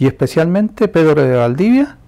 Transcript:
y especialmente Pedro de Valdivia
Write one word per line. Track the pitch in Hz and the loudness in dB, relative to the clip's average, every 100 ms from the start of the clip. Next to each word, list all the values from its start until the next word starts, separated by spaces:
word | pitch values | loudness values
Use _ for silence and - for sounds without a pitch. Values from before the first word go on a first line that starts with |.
y | 135 | -4
especialmente | - 139 - 170 185 214 - 208 | -2 -4 -2 -2 -2 -4 -4 -2
Pedro | 165 160 151 | 0 2 2
de | 131 123 | 0 0
Valdivia | 120 131 208 254 285 - | 0 0 0 0 0 -6